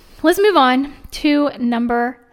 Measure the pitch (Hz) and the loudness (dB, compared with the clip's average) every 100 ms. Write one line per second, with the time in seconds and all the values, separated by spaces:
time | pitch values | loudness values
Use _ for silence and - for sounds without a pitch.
0 | - - 311 359 415 339 254 254 285 - | -20 -2 0 2 2 4 2 0 -2 -10
1 | - - 302 294 294 - 240 233 240 240 | -18 -4 0 0 -2 -4 -4 -4 -2 -2
2 | 240 247 _ | -4 -8 _